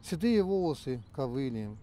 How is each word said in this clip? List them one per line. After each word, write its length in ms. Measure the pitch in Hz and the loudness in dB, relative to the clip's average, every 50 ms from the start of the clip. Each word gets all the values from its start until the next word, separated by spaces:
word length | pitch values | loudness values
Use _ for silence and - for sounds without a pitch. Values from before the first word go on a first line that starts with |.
| - | -6
Седые 400 | - - 160 170 240 233 214 190 | -6 -6 0 2 4 4 4 4
волосы 580 | 180 196 190 185 165 147 - - 143 127 123 107 - - | 4 2 2 2 2 0 -2 -4 -6 -6 -6 -6 -12 -4
ковыли 600 | - 139 127 120 131 139 131 120 113 107 104 104 107 | -4 -2 -2 0 -2 -2 -2 -2 -4 -6 -6 -10 -12